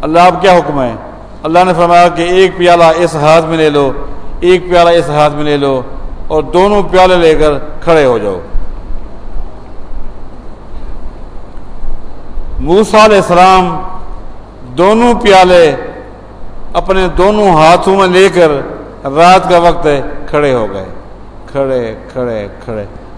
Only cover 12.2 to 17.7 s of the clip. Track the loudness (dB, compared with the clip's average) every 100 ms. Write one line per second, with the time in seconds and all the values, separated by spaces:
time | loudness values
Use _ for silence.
12.2 | -6 -6 -4 -4 0 2 2 4 4 4
13.2 | 2 4 4 4 0 -4 -8 -8 -8 -10
14.2 | -12 -14 -16 -18 -14 0 2 4 2 2
15.2 | 4 6 6 6 4 0 -8 -14 -18 -20
16.2 | -20 -14 -12 -10 -6 -6 -2 0 0 2
17.2 | 0 2 2 4 4